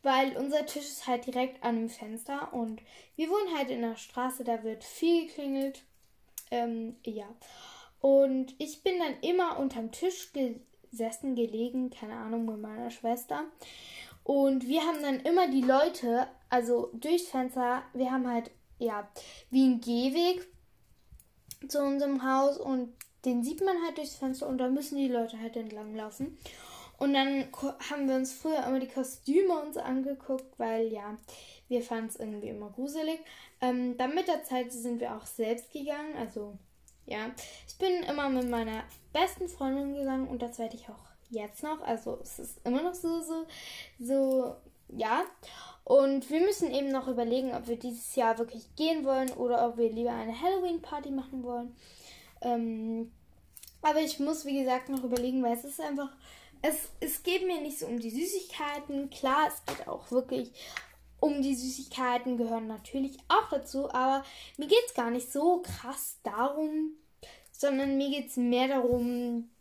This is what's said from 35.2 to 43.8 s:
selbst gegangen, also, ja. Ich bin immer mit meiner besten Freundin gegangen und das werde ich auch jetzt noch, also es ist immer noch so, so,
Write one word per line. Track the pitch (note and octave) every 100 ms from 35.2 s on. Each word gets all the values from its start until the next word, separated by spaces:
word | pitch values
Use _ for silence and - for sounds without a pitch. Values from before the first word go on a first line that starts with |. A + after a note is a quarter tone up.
| -
selbst | - A3 A#3 -
gegangen, | D4+ C#4 D4 D4+ D4
also, | A3+ A3 G#3 G3 _ _ - _ -
ja. | G#3+ A3 B3 - - -
Ich | -
bin | F#4+ F4+
immer | - D4 C#4
mit | B3+ B3
meiner | A#3+ A3 A3 - - -
besten | D4+ F#4 - F4
Freundin | - C4+ C4+ C#4
gegangen | C#4+ C4+ C4 C4
und | B3+
das | A#3+ A#3
werde | A3+ A3+
ich | -
auch | G#3+ - - _
jetzt | A3+ G#3 -
noch, | D4+ D#4
also | - A#3 - -
es | - -
ist | - -
immer | B3 C4
noch | F4
so, | F4+ E4 E4
so, | E4 E4 D#4+ - - -